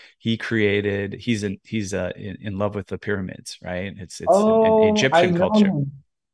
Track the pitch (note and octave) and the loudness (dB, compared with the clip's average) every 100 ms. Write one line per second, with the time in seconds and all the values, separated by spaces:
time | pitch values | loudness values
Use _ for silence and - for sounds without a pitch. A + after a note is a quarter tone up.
0 | - _ A#2 A2+ - A2+ G#2 G2+ G2+ G2+ | -20 _ -4 -4 -2 0 2 2 0 -4
1 | G2+ G2 A2 A2 G#2 F#2+ - A2 G2 F#2+ | -6 -8 -4 -4 -4 -8 -8 -6 -4 -4
2 | F2+ - G2+ F#2 G#2+ F#2+ G#2 G2+ - F#2+ | -6 -8 -12 -12 -10 -4 -4 -4 -8 -10
3 | - G2+ F#2 - - - F2 F2+ G2 G2 | -6 -4 -6 -10 -16 -14 -10 -8 -8 -12
4 | F#2 - E2+ F#3+ G#3+ A3 A3 A3 A3 G#3+ | -16 -10 0 2 4 4 4 4 4 4
5 | G#3+ D#3+ F3+ F3 F#3 G#3+ G3 D#3 C#3 - | 4 4 4 4 2 4 4 4 -2 -6
6 | _ _ _ | _ _ _